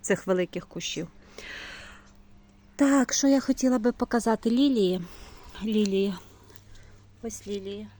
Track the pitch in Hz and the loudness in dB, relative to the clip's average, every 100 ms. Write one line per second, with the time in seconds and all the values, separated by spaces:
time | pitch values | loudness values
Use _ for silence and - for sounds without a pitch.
0 | - 190 - 185 175 175 - 170 - - | -2 -2 0 0 0 -6 -10 -10 -8 -8
1 | 170 - - - - - - - - - | -10 -14 -20 -18 -14 -14 -14 -16 -18 -20
2 | - - - - - - - - 277 277 | -20 -20 -20 -20 -20 -20 -20 0 4 4
3 | 247 - 277 269 262 262 262 247 226 - | 4 2 4 4 2 0 2 2 0 -2
4 | 240 240 226 220 233 240 285 247 185 185 | -2 0 0 0 2 4 4 4 2 0
5 | 170 - - - - - 208 214 208 196 | -6 -14 -20 -20 -18 -8 -2 2 2 2
6 | 196 180 - - - - - - - - | 0 -2 -12 -20 -20 -20 -20 -20 -20 -20
7 | - - 233 220 202 202 190 202 214 | -20 -14 -12 -12 -10 -8 -8 -12 -14